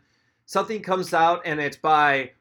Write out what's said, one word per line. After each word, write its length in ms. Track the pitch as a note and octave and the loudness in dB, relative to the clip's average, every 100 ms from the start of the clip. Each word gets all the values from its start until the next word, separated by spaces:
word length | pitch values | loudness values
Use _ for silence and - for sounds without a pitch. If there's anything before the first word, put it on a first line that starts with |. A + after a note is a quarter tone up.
| _ _ _ _ - | _ _ _ _ -6
something 360 | G3 G#3 A3 | -4 -4 -6
comes 320 | F#3 F#3 F3+ | -4 -4 0
out 280 | E3+ E3 F3 | 2 2 0
and 160 | E3+ D3+ | -2 -4
it's 160 | C#3+ - | -4 -4
by, 560 | D#3 D#3 D3 C#3 B2+ _ | 2 4 4 2 -2 _